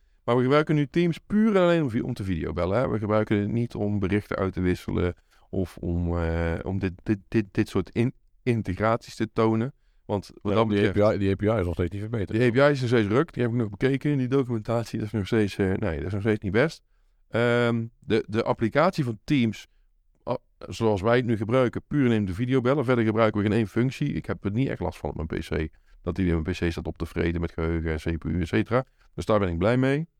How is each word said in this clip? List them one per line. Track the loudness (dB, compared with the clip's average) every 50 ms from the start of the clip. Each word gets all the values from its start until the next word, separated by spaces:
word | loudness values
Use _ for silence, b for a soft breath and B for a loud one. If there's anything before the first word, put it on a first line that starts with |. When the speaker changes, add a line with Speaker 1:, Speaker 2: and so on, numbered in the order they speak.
| _ _ _ _ _
Speaker 1:
maar | 0 0
we | 2
gebruiken | 2 4 2 2 2 2 0
nu | 0 0
Teams | 0 0 0 2 2 0 -4
puur | -6 -2 0 2 2 4 4
en | 4
alleen | 4 4 4 2
om | 0 0
vi-, | -2 -2
om | -4 -4 -4
te | -4 -2
videobellen, | -2 -2 -2 -2 -4 -2 -2 0 0 0 0
hè. | 0 0
We | -2 -2
gebruiken | 0 0 2 0 2 2 2 0
het | 2 0
niet | -2 -2 -2 -4 -4
om | -4 -4 -2 -2 -2
berichten | 0 0 0 -2 -2 -2 -2
uit | -2 -2 -2
te | -2 0
wisselen | 0 0 0 0 -4 -4 -2 0 -2 -2 -4 b b b b b b b
of | -4 -4 -4 -4 -6
om, | -8 -4 -2 -2 0 0 0 0 0
eh, | 0 0 0 0 0 -2 -2 -4
om | -4 -4 -4 -2
dit, | -2 -4 -4 -4
dit, | -2 -2 -2 -2 -2 _
dit, | -2 -2 -2 0
dit | -2 -2 -2 0
soort | 0 -2 -2 -2
in-, | -2 -2 -2 -2 -2 _ _ _ _ _
integraties | _ -2 0 0 -2 -4 -2 0 0 0 0 0 -4 -12 -6
te | -6 -6 -4
tonen. | 0 2 2 2 2 0 -2 -4 -8 _ _ _ _ _ _
Want | -4 -4 -4 -4 -10 -18 -8
wat | -4 0
Speaker 2:
Ja, | 2 2
Speaker 1:
dat | 2 4
Speaker 2:
die | 4 4
Speaker 1:
betreft | 2 2 4 4 4
Speaker 2:
A | 4
P | 2
I, | 2
die | 0 0
A | 0
P | 2
I | 2 0 2 2
is | 0
nog | -2 0
steeds | -2 -2 -2
niet | -2 -6
verbeterd. | -8 -6 -4 -6 -4 -2 0 2
Speaker 1:
Die | 2
A | 4
P | 4 6 4 4
I |
is | 4 2
nog | 0 2
steeds | 2 2 4 4
ruk. | 2 2 0 0
Die | -2 -2
heb | -2 0
ik | 0 -2
nog | -2 -4
bekeken | -2 0 0 0 0 0 0 -2
in | 0 0
die | 0 0
documentatie. | 0 0 0 -2 -4 -6 -4 -2 -4 -4 -4 -4 -6 -6
Dat | -6
is | -4
nog | -4 -4 -2
steeds, | 2 2 2 2 2 0 0
eh, | 0 0
nee, | 0 0 -2 -4 -4
dat | -4 -6
is | -6
nog | -6 -2
steeds | 0 0 0 0
niet | -2 0
best. | 0 2 0 0 -2 -10 _ _ _ _ _ _ _ _ _ _
Ehm, | -2 0 0 2 2 2 2 0 0 -2 -4 -8 -12 _
de, | -2 0 0 0 0 0
de | -2 -2
applicatie | 0 -2 -2 0 -2 0 2 2 2 2 2 0 -4
van | -4 -6 -8 _
Teams, | -2 0 2 2 0 -2 -6 -14 -20 _ _ _ _ _ _ _ _ _ _
ah, | _ -6 -6 -6 -8 _ _ _
zoals | -14 -14 -6 0 2 2 2 2
wij | 2 2 2
het | 2 2
nu | 0 -2
gebruiken, | -2 0 0 2 2 2 2 0 -6 -6
puur | _ 0 2
en | 4
alleen | 4 4 2 2
de | 0 -2
videobellen. | -4 -2 0 0 2 2 2 2 2 2
Verder | 2 2 4 2
gebruiken | 2 4 4 2 4 2 2
we | 2
geen | 2 2
één | 2 0 0
functie. | 0 0 0 0 -2 -2 -4 -4
Ik | -4 -4 -6
heb | -6 -8 -6 -4
er | -4
niet | -2 0 -2 -2
echt | -2 -4
last | -6 -6 -6 -6
van | -8 -8
op | -6
mijn | -6 -6
P | -4 -6 -6 -4
C, | -4 -4 -4 -4 -4 -8 _ _ _ -20 -8
dat | -8 -6 -2
hij | 0 2
weer | 2 2 0
mijn | 0 -2 -2
P | -2
C | -2 -2
staat | -2 -4 -6
op | -8 -6 -6
te | -8
vreten | -6 -2 -2 0 0 0 -2
met | -4 -4
geheugen, | -4 -4 -2 -2 -2 -2 -2 -2 -4
C | -2 -2 -4 -4 -4
P | -4
U, | -4 -2 -2
et | -2 0
cetera. | 0 0 0 0 -2 -2 -2 -4 _ _ _ _ _
Dus | -8 0
daar | 2 2 2
ben | 2 2
ik | 0 2
blij | 2 2 2
mee. | 2 2 0 0 -2 -4 -8 _